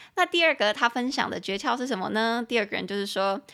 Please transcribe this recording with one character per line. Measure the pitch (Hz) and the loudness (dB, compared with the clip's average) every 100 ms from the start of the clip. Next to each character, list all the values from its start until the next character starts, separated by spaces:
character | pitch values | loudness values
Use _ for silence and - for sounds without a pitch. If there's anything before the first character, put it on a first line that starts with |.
| - - | -8 -2
那 | 349 | 0
第 | 339 | 4
二 | 330 294 | 4 4
个 | 208 | 2
他 | 214 240 | 2 2
分 | 247 247 | 2 -2
享 | - - | -2 -2
的 | 185 | -4
诀 | 190 196 | -6 -4
窍 | 277 247 | -2 -2
是 | 254 | -2
什 | 202 | -2
么 | 202 | -2
呢？ | 208 226 233 233 | 0 0 0 0
第 | 233 | -2
二 | 208 | 0
个 | 190 | -4
人 | |
就 | 185 202 | -4 -4
是 | 202 | -4
说， | 202 196 196 - | 0 0 0 -6